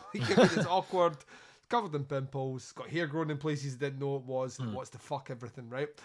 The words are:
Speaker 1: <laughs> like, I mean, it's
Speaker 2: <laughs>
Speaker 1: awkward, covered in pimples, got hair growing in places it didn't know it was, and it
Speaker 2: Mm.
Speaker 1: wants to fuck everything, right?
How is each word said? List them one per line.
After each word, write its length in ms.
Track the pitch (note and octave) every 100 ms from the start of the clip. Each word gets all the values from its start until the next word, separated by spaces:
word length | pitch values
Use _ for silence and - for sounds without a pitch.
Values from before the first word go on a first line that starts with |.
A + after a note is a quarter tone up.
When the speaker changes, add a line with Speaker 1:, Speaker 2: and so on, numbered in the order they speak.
Speaker 1:
<laughs> 100 | -
like, 160 | - B2
I 40 | F#4
mean, 140 | A#3
it's 120 | - E3
Speaker 2:
<laughs> 0 |
Speaker 1:
awkward, 520 | F#3 F3+ F#3+ E3+ D3+ - - - - -
covered 260 | A#3+ G3+ D3
in 100 | C#3
pimples, 680 | C#3+ C3+ C#3 C3+ B2+ -
got 160 | - A#2
hair 160 | E3 E3
growing 220 | D3+ D#3+
in 80 | D3
places 380 | D#3 D3 C#3 B2+
it 40 |
didn't 200 | C#3 C3+
know 160 | C#3 C#3
it 60 |
was, 340 | B2+ C3 C3 B2
and 80 | B2
it 40 |
Speaker 2:
Mm. 20 |
Speaker 1:
wants 160 | G#2 -
to 60 | -
fuck 300 | - C#3+ -
everything, 400 | C3 B2 - A#2
right? 200 | B2 D3 -